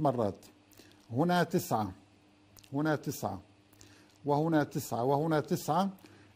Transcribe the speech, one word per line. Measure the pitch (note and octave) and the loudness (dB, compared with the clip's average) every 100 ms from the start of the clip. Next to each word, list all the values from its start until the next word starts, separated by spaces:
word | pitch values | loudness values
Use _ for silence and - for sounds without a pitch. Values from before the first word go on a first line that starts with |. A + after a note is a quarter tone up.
مرات. | D3 A#2+ G#2 - - - _ - - - - | 0 2 -2 -4 -16 -20 _ -20 -20 -20 -6
هنا | A2+ F3 F3+ | 0 2 2
تسعة، | E3+ F#3+ - A#2 G2+ - - _ _ _ _ - - | 2 0 0 -2 -2 -8 -20 _ _ _ _ -20 -8
هنا | C#3 D#3 D3 | -4 -2 -2
تسعة، | D3+ - G2+ F#2+ - - _ - - - - _ | -4 -6 -6 -8 -14 -20 _ -20 -20 -20 -20 _
وهنا | C3+ C#3+ D#3+ D#3 | 0 0 4 2
تسعة، | C#3+ D3 - A2+ | 2 -4 -6 -2
وهنا | B2+ C#3+ D#3+ D3+ | 2 2 2 0
تسعة. | C#3+ F3 - E3 G3 - - - - | 0 -4 0 0 0 -4 -20 -20 -20